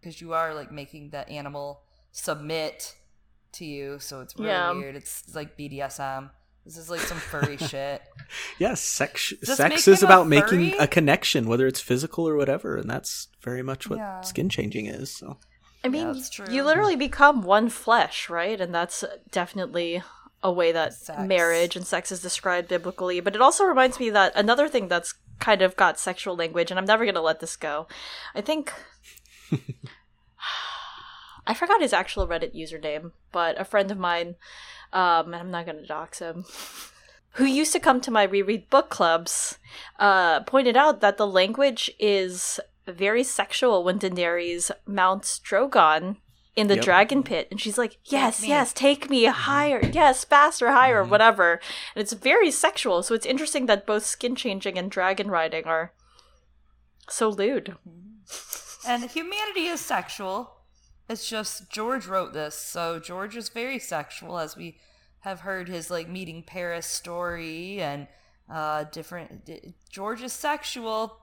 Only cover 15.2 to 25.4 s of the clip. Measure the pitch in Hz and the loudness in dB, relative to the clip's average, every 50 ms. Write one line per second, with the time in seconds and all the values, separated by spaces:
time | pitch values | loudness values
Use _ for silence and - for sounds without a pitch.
15.2 | - - 143 _ _ _ _ _ _ _ _ _ _ 262 254 302 339 339 294 262 | -16 -16 -18 _ _ _ _ _ _ _ _ _ _ -4 -4 -2 -4 -6 -6 -8
16.2 | 254 - - - 208 190 233 262 277 294 311 349 427 415 359 269 277 285 - - | -10 -12 -12 -12 -10 -6 -4 -2 2 2 2 4 4 2 2 0 -2 -4 0 4
17.2 | 285 294 294 254 196 175 196 208 220 233 - - - - 226 240 175 - - - | 4 4 4 4 2 4 4 4 4 2 -4 -6 0 2 2 4 2 0 -2 -10
18.2 | - - 170 170 170 190 226 202 185 175 175 170 175 175 - - - 170 - - | -10 -6 -4 -4 -4 -4 -4 -4 -6 -4 -2 -4 -4 -4 -6 -8 -10 -10 -12 -14
19.2 | _ _ - 190 175 175 - 196 185 175 - 175 170 170 170 180 175 - - - | _ _ -4 -4 -4 -4 -4 -8 -8 -6 -4 -4 -4 -2 -4 -6 -8 -10 -20 -20
20.2 | - - _ _ - 190 180 175 175 165 165 165 160 151 - - - - 160 147 | -20 -20 _ _ -2 -2 2 4 4 4 4 2 0 -2 -2 -10 -14 -12 -8 -6
21.2 | 190 190 190 180 170 170 165 165 170 175 175 180 180 - - 175 - - 190 180 | -2 2 4 4 4 4 4 2 2 0 0 -6 -6 -4 -4 -4 -4 -4 -10 -8
22.2 | 175 180 - - - 190 180 175 175 175 180 180 165 180 180 - 190 180 180 175 | -8 -6 -8 -4 -2 0 0 0 -2 -2 -4 -4 -4 -4 -8 -4 -4 -2 -2 0
23.2 | 175 202 196 214 247 277 339 - 403 370 339 254 262 262 254 - 254 226 208 208 | -2 -2 2 6 6 6 8 6 2 4 6 6 4 4 4 0 -4 2 4 6
24.2 | 190 185 - - 208 214 240 254 285 311 294 254 202 180 180 175 175 - - _ | 6 6 4 2 4 4 4 4 4 2 2 -2 -2 0 -2 -2 -2 -4 -12 _
25.2 | _ - - - | _ -20 -14 -6